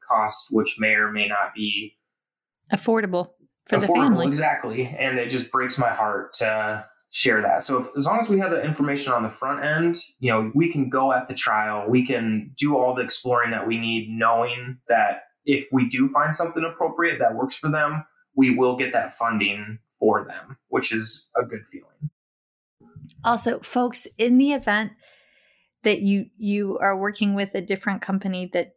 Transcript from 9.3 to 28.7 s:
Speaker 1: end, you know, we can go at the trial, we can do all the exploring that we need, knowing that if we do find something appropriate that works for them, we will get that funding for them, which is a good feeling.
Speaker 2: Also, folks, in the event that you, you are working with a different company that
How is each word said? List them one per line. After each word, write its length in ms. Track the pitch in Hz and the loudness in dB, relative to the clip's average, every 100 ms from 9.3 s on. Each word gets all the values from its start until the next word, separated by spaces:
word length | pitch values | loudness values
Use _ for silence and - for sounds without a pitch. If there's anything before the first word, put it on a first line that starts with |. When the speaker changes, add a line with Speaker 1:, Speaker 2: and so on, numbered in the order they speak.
| - 131 143 | -6 -6 -4
Speaker 1:
end, 340 | 147 156 170 170 - - | -2 0 2 0 -4 -4
you 140 | 127 | 0
know, 180 | 110 110 | 0 0
we 160 | 139 170 | 2 2
can 200 | 151 127 | 0 0
go 240 | 131 131 | 2 2
at 160 | 127 - | 2 0
the 60 | |
trial, 540 | - 123 107 107 104 104 | 0 2 2 0 -2 2
we 160 | 127 | 2
can 460 | 123 123 113 107 107 - | 2 0 0 -2 -4 -2
do 200 | 147 135 | 2 4
all 160 | 127 | 2
the 100 | 127 | 0
exploring 500 | 117 - 123 120 117 | -2 -2 0 0 0
that 160 | 110 113 | -2 -2
we 100 | 113 | -2
need, 300 | 113 113 110 | -2 -4 -4
knowing 680 | 113 113 117 120 120 123 127 - | 0 2 2 0 -4 -10 -10 0
that 340 | 117 - - - _ | 2 2 -2 -8 _
if 240 | 143 131 - | 0 0 2
we 180 | 131 120 | 2 2
do 200 | 127 135 | 2 2
find 260 | 147 156 | 2 2
something 300 | 160 170 165 | 2 -2 -2
appropriate 560 | 165 - 165 - 170 - | -4 -2 -2 0 0 2
that 160 | 117 113 | 0 0
works 200 | 135 - | -4 -2
for 120 | 156 | -2
them, 360 | 156 147 156 - _ _ | 0 0 -2 -8 _ _
we 220 | 139 131 127 | 2 4 6
will 180 | 127 | 2
get 180 | 123 123 | 2 0
that 200 | 120 - | -2 -2
funding 640 | - 117 107 104 101 104 113 _ - | -2 -2 0 -2 -4 -8 -14 _ -2
for 240 | 110 101 | 2 2
them, 340 | - - - 131 - | -2 -14 -16 -20 -6
which 220 | 127 117 | -2 -2
is 380 | 113 110 - - 120 | -2 -4 -6 -6 -4
a 40 | |
good 200 | 120 110 - | -4 -6 -14
feeling. 400 | - - - 151 _ _ _ _ _ _ _ - - - - | -20 -20 -12 -12 _ _ _ _ _ _ _ -20 -20 -20 -6
Speaker 2:
Also, 380 | 233 233 233 - | -2 0 0 -4
folks, 480 | - 247 247 - - - | -4 -2 0 -2 -4 0
in 180 | 233 254 | 4 6
the 140 | 277 | 4
event 380 | 277 - 208 214 - _ _ _ _ _ _ _ _ | 2 0 -2 -2 -10 _ _ _ _ _ _ _ _
that 160 | 214 208 | 0 2
you, 260 | 196 202 - - | 2 0 -2 -6
you 420 | 208 202 202 - | -2 -2 -2 0
are 180 | 196 190 | 0 0
working 380 | 202 202 202 196 | -2 -2 0 0
with 180 | 196 | -2
a 80 | 202 | -4
different 400 | 180 196 214 190 | -4 -4 -2 -4
company 480 | - 190 196 185 180 | -2 -4 -2 -6 -4
that 200 | 180 170 | -2 -4